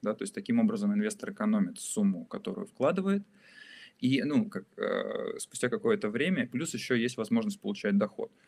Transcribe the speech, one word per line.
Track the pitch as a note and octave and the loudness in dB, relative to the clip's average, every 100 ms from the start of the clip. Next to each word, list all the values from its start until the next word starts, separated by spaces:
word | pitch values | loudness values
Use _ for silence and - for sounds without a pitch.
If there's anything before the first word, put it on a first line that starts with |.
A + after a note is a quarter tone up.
Да, | G#2 | -4
то | - | -4
есть | - | -6
таким | - - A#2 | -6 0 4
образом | D3+ G#2+ G#2 | 4 2 2
инвестор | G#2 G#2+ - - | 2 0 -2 -8
экономит | - G#2+ G#2+ F2+ - | -2 0 2 0 -2
сумму, | - A2 G2+ F2+ - | -6 0 2 0 -6
которую | G#2 - F#2+ F#2 | -8 -6 -6 -8
вкладывает, | - C#3 F#3 F#3+ G3+ - _ - - - - - _ | 0 0 2 0 0 -2 _ -20 -20 -20 -20 -20 _
и, | B2+ C3+ | 2 2
ну, | - C#3 - | 2 2 0
как, | F#2+ - - | -4 -10 -6
э, | G2+ G2 G2+ - - - | -2 0 -2 -4 -6 -8
спустя | - - B2 | -10 -4 -2
какое-то | A2 A2 G#2 G#2+ | 0 2 2 0
время, | A#2 E3 E3 B2 | 0 0 0 0
плюс | B2+ E3 | -2 -4
еще | A#2+ - A#2+ | -4 0 2
есть | A#2+ A2+ | 2 -2
возможность | G#2 A#2 G#2+ G2+ | 0 2 2 -2
получать | G#2 G2+ G#2 G2+ | -6 -2 2 4
доход, | G#2 - - - | 2 -2 -8 -10